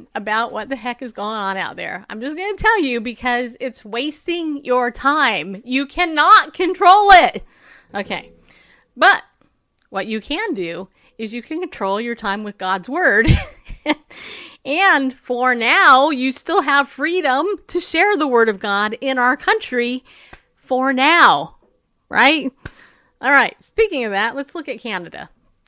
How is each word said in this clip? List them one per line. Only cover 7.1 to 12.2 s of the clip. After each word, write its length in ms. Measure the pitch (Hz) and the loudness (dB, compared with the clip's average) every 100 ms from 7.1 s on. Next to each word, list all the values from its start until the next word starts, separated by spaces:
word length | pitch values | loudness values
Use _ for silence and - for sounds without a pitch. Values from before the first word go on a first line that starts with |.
it. 300 | 370 247 196 - _ _ - _ | 8 6 0 -14 _ _ -20 _
Okay. 360 | 208 196 185 - _ _ _ _ _ _ - | -10 -8 -10 -12 _ _ _ _ _ _ 2
But 260 | 349 - - _ _ _ _ _ _ | 4 4 -2 _ _ _ _ _ _
what 160 | 196 190 | -10 -6
you 140 | 220 | -8
can 340 | - 311 440 | -6 -6 -6
do 340 | 214 170 170 190 _ _ - | -6 -8 -10 -14 _ _ -14
is 160 | 220 | -12
you 80 | 233 | -12
can 180 | - 320 | -12 -10
control 400 | 359 - 196 202 | -10 -6 -4 -4
your 140 | 240 | -6
time 300 | 233 | -8